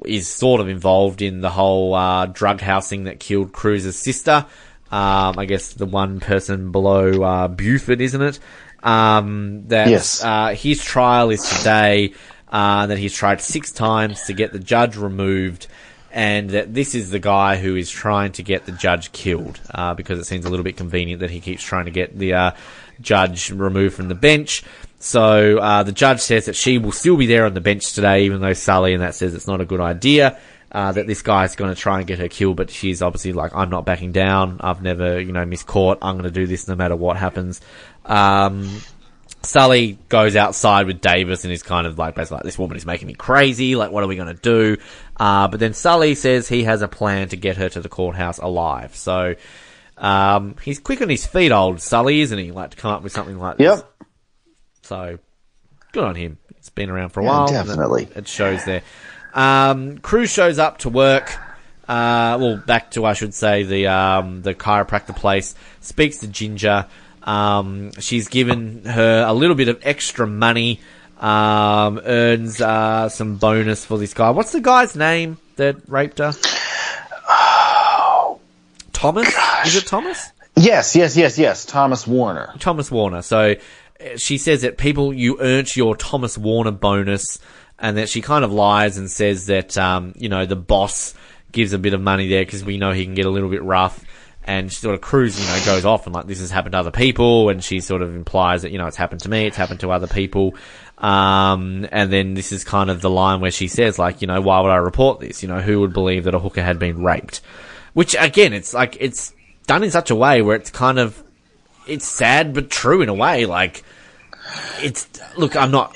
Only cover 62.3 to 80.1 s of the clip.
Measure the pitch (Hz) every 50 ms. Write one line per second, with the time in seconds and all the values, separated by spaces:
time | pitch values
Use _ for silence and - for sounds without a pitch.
62.3 | 120 123 131 120 110 98 - - 117 117 - - - 117 110 110 104 - 110 107
63.3 | 98 - 110 107 104 101 101 95 98 98 98 95 95 95 95 95 95 95 92 92
64.3 | 92 92 90 98 92 - - 107 104 104 101 - 107 101 - - 95 - - 101
65.3 | 98 98 92 - - - - - - - - - - - 156 147 143 - - 107
66.3 | 98 - 107 107 107 101 107 104 101 101 95 - - - - - - _ - -
67.3 | 104 104 104 104 101 101 98 95 98 98 98 101 - - - - 123 117 107 -
68.3 | - 127 127 120 120 117 113 110 113 120 98 110 117 113 113 113 113 113 117 110
69.3 | 110 120 147 175 175 135 131 117 117 117 - 139 143 - - - - 123 120 107
70.3 | 104 104 113 117 117 117 117 120 117 - - - - - - - _ - - 107
71.3 | 107 107 107 107 107 107 104 104 104 107 104 107 104 107 - 110 123 120 117 117
72.3 | 117 113 113 113 107 - 120 110 110 110 110 110 110 110 110 110 - - 113 107
73.3 | 104 98 107 107 110 110 110 110 107 - - - 113 107 104 101 - - 113 113
74.3 | 127 170 220 - - 330 226 262 254 254 247 - - 147 151 160 165 170 165 165
75.3 | 160 - _ _ _ - 139 139 139 139 - - 135 135 143 143 - - 147 147
76.3 | 147 - - - - - - - - - - - - - - - - - - -
77.3 | - - - - - - - - - - - - - - - - - - - -
78.3 | - - _ _ _ _ _ _ _ - - - - - - 143 160 208 233 -
79.3 | - - - - - - - 170 165 196 190 - - 208 302 359